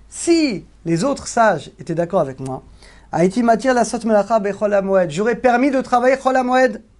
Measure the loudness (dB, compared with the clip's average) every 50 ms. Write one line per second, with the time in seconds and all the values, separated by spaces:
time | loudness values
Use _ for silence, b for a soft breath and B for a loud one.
0 | -20 -20 -16 -6 -2 0 2 2 2 0 -2 -6 -10 -14 _ _ -6 -4 -2 -2
1 | -2 -2 -4 -4 -8 -4 0 2 4 4 2 0 -4 -10 -18 -14 -10 -6 -4 -4
2 | -2 -2 0 -2 -2 -2 -4 -8 -10 -10 -10 -10 -12 b b b b b b b
3 | b b -2 0 0 2 2 2 2 2 2 2 2 2 2 2 0 0 -4 -4
4 | -2 2 2 2 2 2 0 0 0 -2 -4 -2 -2 0 0 0 0 2 2 2
5 | 2 0 -2 -2 -2 -2 -2 0 2 2 2 2 2 0 0 -2 -2 0 0 2
6 | 2 2 0 0 0 0 0 0 0 2 2 2 2 2 0 -4 -14 _ _